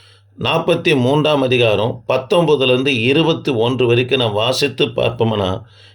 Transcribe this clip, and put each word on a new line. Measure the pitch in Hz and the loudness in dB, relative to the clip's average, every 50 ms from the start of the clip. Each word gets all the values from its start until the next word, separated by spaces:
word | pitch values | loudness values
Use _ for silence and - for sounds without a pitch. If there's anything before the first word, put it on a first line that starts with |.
| _ - - _ _ _ _ - | _ -20 -20 _ _ _ _ -8
நாற்பத்தி | 107 120 151 165 165 175 170 165 - 175 156 | -4 -2 -2 -2 0 0 -2 0 2 0 0
மூன்றாம் | 131 120 123 143 151 143 151 151 139 | 2 2 2 2 2 2 2 0 0
அதிகாரம் | 135 127 127 123 120 110 104 95 107 123 - - - - | 0 0 2 2 2 2 2 0 0 -4 -4 -8 -4 -4
பத்தொன்பதுலேருந்து | 131 131 - - - 175 170 151 151 131 131 127 127 127 135 | -4 -4 -2 0 0 2 4 2 2 2 2 0 0 0 0
இருபத்தி | 143 135 113 110 127 135 160 160 160 160 135 - 156 | 0 -2 0 0 2 2 2 2 0 -2 -2 -2 -4
ஒன்று | 131 107 113 120 131 120 127 | -2 0 0 0 0 0 2
வரைக்கும் | 117 120 120 127 123 135 127 | 2 2 2 2 0 -2 -2
நான் | 123 110 | 0 -2
வாசித்து | 101 104 110 123 131 - 147 135 - - 143 | 0 -2 -2 -2 0 -2 -2 -4 -2 -2 -2
பார்ப்போம்னா, | - - 120 123 117 117 - 117 113 110 104 98 92 92 - - - - - - - | -2 0 -2 -2 -2 -2 -2 -2 -2 0 -2 -2 -2 -4 -6 -8 -16 -20 -20 -20 -20